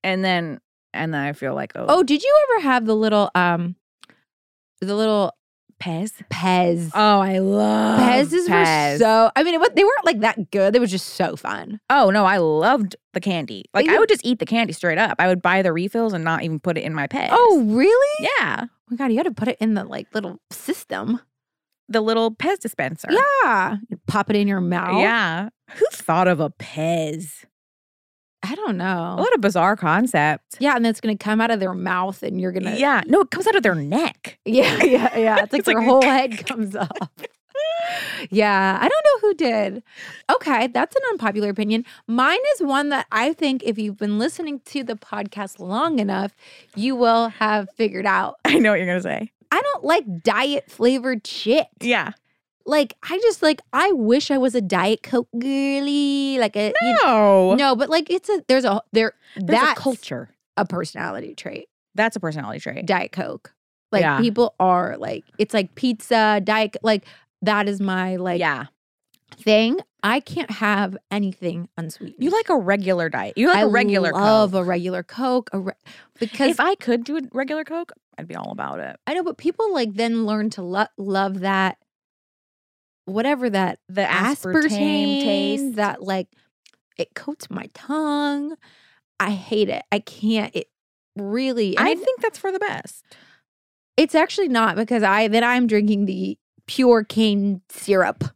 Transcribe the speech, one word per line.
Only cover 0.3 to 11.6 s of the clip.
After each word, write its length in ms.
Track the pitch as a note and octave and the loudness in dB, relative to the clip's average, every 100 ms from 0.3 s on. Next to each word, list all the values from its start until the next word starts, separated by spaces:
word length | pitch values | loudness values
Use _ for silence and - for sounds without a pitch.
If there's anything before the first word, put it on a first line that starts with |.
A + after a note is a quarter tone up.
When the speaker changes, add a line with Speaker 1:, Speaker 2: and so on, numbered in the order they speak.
| F3+ E3+ C#3+ _ _ _ | 0 -2 -10 _ _ _
Speaker 1:
and 220 | - D#3+ | -8 -4
then 60 | D3+ | -4
I 100 | C#3+ | -4
feel 220 | D3 C#3 | -6 -6
like, 180 | C3+ A#2 | -6 -8
oh. 120 | - - | -6 2
Speaker 2:
Oh, 140 | F4 | 2
did 200 | C4+ D4 | 4 2
you 220 | B4 D5+ C#5+ | 4 4 4
ever 100 | A#4 | 2
have 200 | D4 B3+ | 2 0
the 100 | A3 | 2
little, 360 | G#3+ A3 G#3+ G3+ | 2 4 2 2
um, 420 | F3+ F3 E3+ F3 F3+ _ _ _ _ _ _ _ _ _ _ | 2 2 0 -4 -8 _ _ _ _ _ _ _ _ _ _
the 120 | F#3 | -4
little 380 | G3+ A3 G#3 F#3+ - _ _ _ _ | 0 2 2 0 -4 _ _ _ _
Speaker 1:
Pez? 300 | F3+ E3 G#3+ - - | -8 -6 -6 -10 -12
Speaker 2:
Pez. 600 | E3+ F3+ F3+ F3+ E3+ E3 | -4 2 2 2 0 -2
Speaker 1:
Oh, 260 | F#3 G#3+ G3+ | 2 4 4
I 180 | F#3+ F#3+ | 4 2
love 640 | F#3+ G3+ G#3+ G#3+ G#3+ A3+ | 2 2 2 2 2 4
Speaker 2:
Pez's 460 | B3 B3+ C#4 E4+ F4 | 6 4 4 0 2
Speaker 1:
Pez. 460 | F3 E3 D#3 D3 | 2 4 4 2
Speaker 2:
were 60 | D3 | 2
so, 320 | A3 A3 A3+ | 4 6 6
I 80 | - | 4
mean, 120 | E4 | 2
it 60 | E4 | 4
wa-, 80 | F4+ | 4
they 80 | - | 4
weren't, 200 | G4+ C5+ | 4 4
like, 160 | F4 A#3+ | 2 2
that 300 | G#3+ G#3 F#3+ | 0 0 -4
good. 240 | G3+ F#3+ | 2 4
They 40 | A#3 | 4
were 80 | A#3+ | 2
just 240 | F#3 - | -2 -6
so 220 | - F3 - | -4 -4 -4
fun. 440 | - G2+ | -8 -8